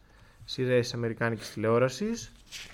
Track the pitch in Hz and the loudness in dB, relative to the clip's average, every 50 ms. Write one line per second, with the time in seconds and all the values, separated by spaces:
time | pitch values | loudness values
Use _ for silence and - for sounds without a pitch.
0 | - _ - - - - - - - - - - 127 127 127 123 120 - - 120 | -20 _ -20 -20 -20 -20 -20 -20 -16 -10 -6 -2 0 4 4 4 4 2 -2 -4
1 | 117 113 113 - 117 117 113 107 - - - 104 107 110 113 120 127 131 - - | -2 -2 -2 0 0 0 0 -2 -6 -10 -6 0 2 4 4 6 4 2 0 -2
2 | 208 220 233 226 - - - - - - - - - - | -4 -4 -4 -4 -8 -14 -18 -20 -20 -18 -16 -16 -14 -16